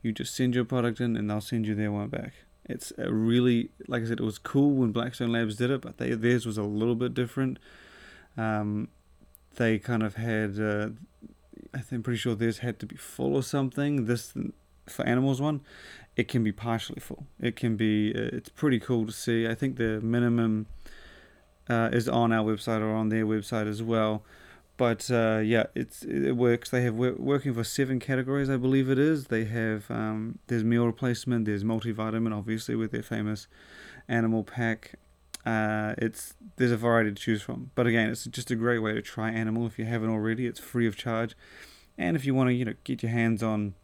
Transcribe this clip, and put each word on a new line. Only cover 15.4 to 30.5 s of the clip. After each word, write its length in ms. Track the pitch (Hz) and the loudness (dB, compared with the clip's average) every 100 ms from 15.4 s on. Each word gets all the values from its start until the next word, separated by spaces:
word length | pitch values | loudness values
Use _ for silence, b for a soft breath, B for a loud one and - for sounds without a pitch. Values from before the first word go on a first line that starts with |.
one, 220 | 147 147 B B B B B | 0 -2 B B B B B
it 140 | - 110 | -4 0
can 160 | 127 | 0
be 80 | 107 | 0
partially 480 | 101 117 113 - - | -2 -4 -4 -4 -12
full. 260 | - - - - | -12 -14 -14 -4
It 160 | 123 113 | -4 0
can 200 | 120 107 | -2 2
be, 360 | 110 107 107 | 2 4 2
uh, 140 | 110 113 | 0 -4
it's 160 | - - | -6 -10
pretty 280 | - 151 123 | -2 2 2
cool 280 | - 120 110 | 2 0 0
to 60 | |
see. 340 | - - 113 113 | -4 0 0 0
I 60 | |
think 220 | 117 139 127 | 0 -2 0
the 260 | 113 110 | 0 0
minimum, 640 | 113 120 120 117 113 107 107 B B B B B B B B _ - | 0 2 4 4 2 0 -4 B B B B B B B B _ -2
uh, 180 | 117 113 | 2 2
is 160 | 120 113 | 2 2
on 240 | 120 117 | 2 4
our 120 | 113 | 4
website 360 | 107 107 - 110 | 2 0 -2 0
or 120 | 110 | 0
on 160 | 110 110 | 0 2
their 160 | 110 | 2
website 420 | 107 110 101 113 107 | 2 0 0 -2 -2
as 160 | 107 | -2
well. 400 | 113 113 107 107 B B B B _ - | 0 2 2 0 B B B B _ 0
But, 340 | 123 113 - | 2 2 0
uh, 300 | 123 113 110 | 2 4 4
yeah, 220 | 110 113 107 | 4 4 2
it's, 280 | 117 113 - | -2 -6 -8
it 340 | - 139 135 123 | -4 0 2 4
works. 320 | 123 120 - | 4 4 0
They 140 | 127 | 0
have 120 | 123 | 0
wor-, 200 | 113 127 - | 2 0 0
working 380 | 131 139 139 | 0 0 0
for 100 | 117 | -2
seven 340 | 113 - 131 131 | -2 0 0 0
categories, 520 | - 131 127 139 135 | 0 -2 0 0 2
I 80 | 135 | 2
believe 320 | 127 135 131 | 4 4 4
it 80 | 135 | 4
is. 300 | 151 156 131 | 4 2 0
They 180 | 113 110 | -2 0
have, 440 | 117 113 107 - | 0 0 -2 -4
um, 480 | 117 110 107 113 - | -4 -2 -2 -6 -8
there's 160 | - | -2